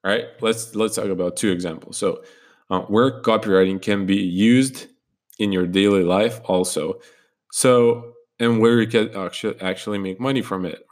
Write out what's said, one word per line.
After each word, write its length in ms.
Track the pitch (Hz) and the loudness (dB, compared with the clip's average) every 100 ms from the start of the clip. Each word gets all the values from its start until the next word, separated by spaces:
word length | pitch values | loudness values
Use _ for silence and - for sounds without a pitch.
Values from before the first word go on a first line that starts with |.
right? 240 | 95 110 - - | -2 -2 -4 -4
Let's, 320 | 113 113 - | -4 -4 -6
let's 220 | 104 110 - | -4 -2 -2
talk 100 | 104 | -4
about 320 | 90 87 - | -4 -4 -2
two 120 | 107 | -2
examples. 460 | 90 90 80 - - | -2 -4 -10 -12 -4
So, 260 | 170 - - _ _ _ - | -4 -4 -12 _ _ _ -4
uh, 120 | 92 | -4
where 420 | 92 107 131 127 | 0 2 2 0
copywriting 580 | - 110 104 95 95 95 | 0 0 4 4 4 0
can 240 | 110 101 | -2 -2
be 120 | 95 101 | 0 0
used 720 | 92 92 110 123 135 127 - _ _ _ _ - | 0 2 4 4 2 -4 -16 _ _ _ _ -6
in 140 | 104 | -2
your 140 | 92 90 | -2 0
daily 360 | 95 101 98 | 2 4 4
life 380 | 87 95 80 - | 2 2 0 -2
also. 560 | - 92 90 - 78 - - _ _ _ _ | -2 0 0 -4 -6 -8 -16 _ _ _ _
So, 600 | - 131 123 120 117 - - _ - | 0 4 4 4 2 -6 -20 _ -2
and 220 | 117 113 | 0 4
where 180 | 113 117 | 4 4
you 80 | 113 | 2
can 280 | 117 110 101 | 0 0 -4
actu-, 400 | 90 - 110 - | -10 -6 -8 -6
actually 360 | 92 - 107 101 | -6 -6 -6 -6
make 220 | 95 95 | -6 -6
money 220 | 131 131 | -4 -2
from 240 | 107 95 87 | -4 -6 -6
it, 180 | - _ | -10 _